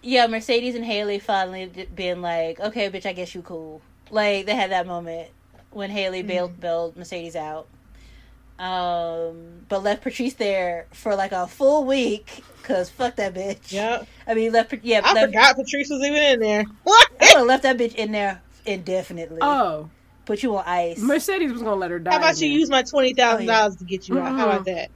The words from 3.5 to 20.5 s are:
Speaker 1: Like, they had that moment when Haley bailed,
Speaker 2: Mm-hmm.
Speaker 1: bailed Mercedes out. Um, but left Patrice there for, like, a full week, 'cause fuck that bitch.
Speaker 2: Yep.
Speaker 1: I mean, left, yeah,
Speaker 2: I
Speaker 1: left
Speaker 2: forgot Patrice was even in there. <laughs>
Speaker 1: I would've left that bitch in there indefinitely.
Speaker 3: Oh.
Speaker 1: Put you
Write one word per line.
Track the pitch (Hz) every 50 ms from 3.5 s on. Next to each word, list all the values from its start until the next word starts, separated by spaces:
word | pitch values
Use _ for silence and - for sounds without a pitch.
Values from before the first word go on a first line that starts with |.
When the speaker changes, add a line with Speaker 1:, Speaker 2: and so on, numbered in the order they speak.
| 180 165 160 156 156 156 _ _ _ _ _ _
Speaker 1:
Like, | 214 214 208 208 202 196 196
they | 202 208
had | 254 202 190 190
that | 185 175
moment | 185 180 175 170 165 165 165 165 - _ _ _ _ _ - _ _
when | - 208 202 196
Haley | 202 208 196 185 185 185 185
bailed, | 208 180 180 180 180 175
Speaker 2:
Mm-hmm. | 175
Speaker 1:
bailed | 170 170 165 165 170 170 165
Mercedes | 175 180 - - - 170 - -
out. | 170 151 151 156 160 - _ _ _ _ _ - - - - - - - _ - _ _ _ - -
Um, | 185 185 185 185 180 175 175 170 170 165 165 165 165 165 165 165 165 165 170 - - _
but | 202 196 190
left | 208 208 202 -
Patrice | 269 247 - 247 254 -
there | - 226 202 196 190 180 175 175 170 160 - -
for, | - - 226 208
like, | 196 196 196 196
a | 185 180
full | 175 - - 285 269 294 302 285
week, | 254 269 277 247 226 214 208 - - - - - - - - -
'cause | - 240 185 180 180
fuck | - - 254 247 254
that | - 208 190 175
bitch. | 190 196 196 190 - _ - 190
Speaker 2:
Yep. | 196 208 220 240 233 - - - - -
Speaker 1:
I | - 226
mean, | 220 226 226 226
left, | 233 226 - - 220 214
yeah, | 240 226 214 196
Speaker 2:
I | 247 -
Speaker 1:
left | 220 - 220 202
Speaker 2:
forgot | 214 240 277 262
Patrice | 240 269 - - 285 277 277
was | 294 262 269
even | 285 294 294 302
in | 285 262 233
there. | 220 214 208 208 208 214 -
<laughs> | - _
Speaker 1:
I | - 403 466 571 554 - - - 453 -
would've | 302 247
left | 240 262 269 -
that | 269 262 233
bitch | 240 233 233
in | - 220 214 214
there | 208 202 196 190 185 _ - - _ _
indefinitely. | 214 202 185 175 190 185 185 175 - 180 170 165 160 160 165
Speaker 3:
Oh. | 254 285 294 269 214 180 160 151 151 160 - _ _ _ _ _ _
Speaker 1:
Put | - 214 208 -
you | 247